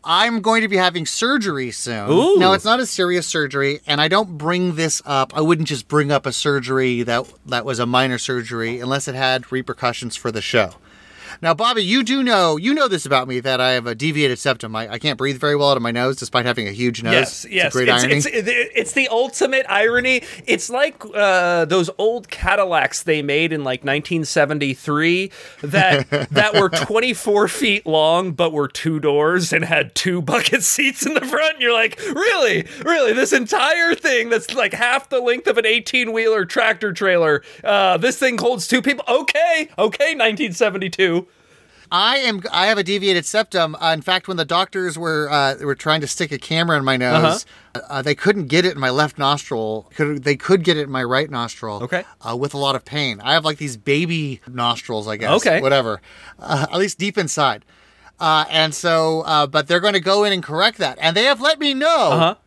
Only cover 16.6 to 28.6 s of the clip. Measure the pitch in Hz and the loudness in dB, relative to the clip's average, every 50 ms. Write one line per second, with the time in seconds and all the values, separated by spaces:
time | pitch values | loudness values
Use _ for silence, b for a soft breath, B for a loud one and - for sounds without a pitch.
16.6 | 110 101 98 107 123 123 117 113 113 135 190 165 131 - - - - - 196 180 | -2 -6 -4 -2 -2 -2 -2 -2 -2 0 2 2 2 0 -4 -12 -12 -4 -2 0
17.6 | 175 147 123 127 127 123 123 120 123 - 139 143 147 190 - 233 190 208 247 240 | 0 2 2 2 2 4 4 4 4 2 2 2 0 0 -2 -2 -2 0 0 0
18.6 | 240 - - 247 214 - - 277 269 247 226 226 262 262 - - 349 262 269 262 | -2 0 -2 -2 -2 0 0 -2 0 0 0 0 0 -2 0 0 0 2 2 0
19.6 | 262 - 196 202 214 226 233 247 240 254 262 247 240 B B B 165 - 233 - | 0 0 0 2 2 2 2 2 2 2 0 0 0 B B B -2 -2 -2 -2
20.6 | - - 233 254 285 320 - - - 214 - 208 208 196 185 185 180 175 175 170 | -2 -4 -2 0 0 -2 -2 -8 -18 -8 -2 0 2 4 4 4 2 2 2 2
21.6 | 165 147 170 190 175 160 - - 202 220 233 240 190 - - - - 180 196 208 | 0 2 2 0 0 0 -2 0 0 0 0 -2 -6 -10 -10 -4 0 2 2 2
22.6 | 196 185 170 156 131 131 - - - 170 156 151 143 143 139 156 165 165 160 151 | 2 2 2 0 0 0 -2 -4 -2 -2 -2 0 0 -2 0 0 0 0 -2 -4
23.6 | 143 131 127 127 - 139 135 147 147 - 180 165 156 - - 165 147 143 156 147 | -4 -4 -4 -4 -2 -2 -2 -2 -2 -4 -4 -4 -4 -2 0 0 2 2 0 -2
24.6 | 143 139 131 - - - 147 147 156 165 175 185 190 190 B B B B B B | -2 -4 -4 -6 -4 -4 -2 0 2 2 2 0 -2 -4 B B B B B B
25.6 | - 147 147 196 190 190 160 139 131 - - 147 139 - 147 - 208 214 208 - | -8 -2 0 2 4 4 2 2 0 0 -2 -4 -2 0 2 2 2 4 4 2
26.6 | 196 185 160 165 151 - 202 220 240 254 226 - - 220 202 208 208 - - - | 2 2 0 -2 -2 0 0 0 2 0 -2 -2 -2 0 2 2 2 2 0 -2
27.6 | 285 226 202 202 - 165 156 156 156 160 165 175 190 185 160 131 175 165 156 147 | 0 0 0 0 -2 0 2 2 4 4 4 2 0 -2 -2 0 -2 0 0 0